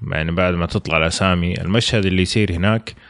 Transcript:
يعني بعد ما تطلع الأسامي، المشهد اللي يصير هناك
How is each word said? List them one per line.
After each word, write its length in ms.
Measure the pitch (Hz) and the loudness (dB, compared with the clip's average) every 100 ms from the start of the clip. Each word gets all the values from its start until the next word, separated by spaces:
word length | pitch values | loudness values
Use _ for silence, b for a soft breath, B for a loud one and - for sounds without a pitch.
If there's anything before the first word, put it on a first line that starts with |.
| - | -6
يعني 200 | 78 80 | -4 -2
بعد 220 | 85 90 | 0 0
ما 120 | 87 85 | 0 -2
تطلع 320 | 104 - 80 | -4 0 0
الأسامي، 640 | 80 - 95 87 87 87 | 0 0 0 2 0 -2
المشهد 440 | 87 110 - 113 95 | 0 0 2 0 2
اللي 160 | 92 | 2
يصير 300 | 92 113 104 | 2 2 0
هناك 440 | 85 98 113 - - | 2 2 0 -4 -18